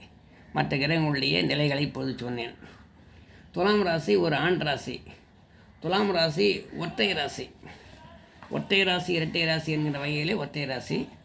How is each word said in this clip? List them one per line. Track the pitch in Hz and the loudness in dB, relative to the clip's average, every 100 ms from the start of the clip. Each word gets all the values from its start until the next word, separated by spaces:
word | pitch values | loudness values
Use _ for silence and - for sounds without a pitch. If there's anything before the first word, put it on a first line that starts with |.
| - - - - - | -20 -20 -20 -20 -6
மற்ற | 147 147 147 | -2 0 0
கிரகங்களுடைய | 143 165 151 143 139 117 | 2 2 2 2 2 2
நிலைகளை | 120 143 147 139 | 2 2 2 2
இப்போது | 143 135 135 110 | -2 -2 -4 -4
சொன்னேன். | 120 120 120 - - - - - - - - - - | -6 -6 -6 -10 -20 -20 -20 -20 -20 -20 -20 -20 -10
துலாம் | 170 190 208 | 0 2 4
ராசி | 185 165 151 202 | 2 0 2 4
ஒரு | 170 143 | 4 2
ஆண் | 160 180 | 2 2
ராசி. | 156 135 - 123 - - - - - - - - | 0 -2 -4 -10 -12 -20 -20 -20 -20 -20 -20 -10
துலாம் | 160 190 208 | 0 2 2
ராசி | 175 165 151 208 175 - - | 2 0 2 2 2 -4 -8
ஒற்றை | 165 - 208 | -6 0 0
ராசி. | 165 139 - 127 - - - - - - - - - - | 0 -2 -6 -12 -14 -20 -20 -20 -20 -20 -20 -20 -20 -8
ஒற்றை | 143 147 196 | -6 0 2
ராசி, | 185 180 170 | 2 0 0
இரட்டை | 170 160 175 | -2 0 0
ராசி | 160 160 151 | 0 0 0
என்கிற | 156 151 143 | -2 0 -2
வகையிலே | 143 147 151 | -4 -2 -2
ஒற்றை | 208 143 151 | -2 -4 -6
ராசி. | 135 127 - 165 254 - | -4 -6 -4 -4 -4 -10